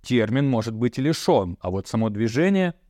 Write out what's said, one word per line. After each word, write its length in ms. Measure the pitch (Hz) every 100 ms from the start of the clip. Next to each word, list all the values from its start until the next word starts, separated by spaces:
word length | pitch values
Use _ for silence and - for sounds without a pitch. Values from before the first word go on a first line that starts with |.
Термин 460 | - 120 110 127 143
может 240 | 120 113
быть 260 | 110 123 -
и 40 |
лишён, 560 | 135 160 - 147 92 87
а 100 | 92
вот 160 | 92 -
само 220 | 113 110
движение 640 | 104 113 120 180 196 180 -